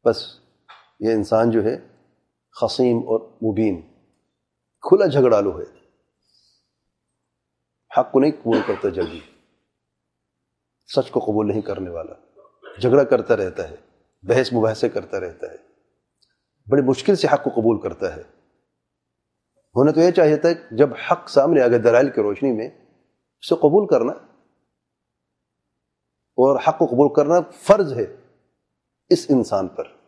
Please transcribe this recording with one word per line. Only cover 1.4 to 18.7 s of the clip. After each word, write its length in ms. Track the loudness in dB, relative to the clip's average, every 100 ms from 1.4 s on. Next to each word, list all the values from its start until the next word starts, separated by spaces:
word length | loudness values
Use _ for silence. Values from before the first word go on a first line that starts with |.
| 2
جو 120 | 0
ہے 120 | -2 -6 -14 _ _ _ _ _ _ -6
خصیم 360 | -6 0 0 0
اور 540 | -2 -6 -6 _ -6
مبین، 300 | -2 -2 -4 -12 _ _ _ _ _ _ _ _ _
کھلا 240 | 2 4 4
جھگڑالو 540 | 2 2 2 0 -6
ہے، 240 | -14 _ _ _ _ _ _ _ _ _ _ _ _ _ _ _ _ _ _ _ _ _ _ -4
حق 140 | 0
کو 80 | 0
نہیں 120 | 0
قبول 280 | -2 -2 -2 -2
کرتا 220 | -4 -6
جلدی، 300 | -6 -8 -10 -20 _ _ _ _ _ _ _ _ _ _ _ _ _ _ _ _ -4
سچ 160 | -2
کو 80 | -4
قبول 280 | -2 -2 -2
نہیں 140 | -4
کرنے 280 | -6 -10 -10
والا، 240 | -12 -14 -18 _ _ _ _ -20 -6
جھگڑا 220 | 2 2
کرتا 340 | 4 0 0 -2
رہتا 320 | -2 -8 -12
ہے، 60 | -14 _ _ _ _
بحث 320 | -2 -2 0
مباحثے 360 | 0 0 0 -4
کرتا 300 | -4 -8 -10
رہتا 320 | -10 -12 -16
ہے، 60 | -16 _ _ _ _ _ _ _ _ _ _ -2
بڑی 120 | 0
مشکل 340 | 0 0 0 0
سے 120 | 2
حق 100 | 0
کو 60 | 0
قبول 320 | 0 0 0
کرتا 340 | -6 -8 -8 -8
ہے۔ 60 | -20 _ _ _ _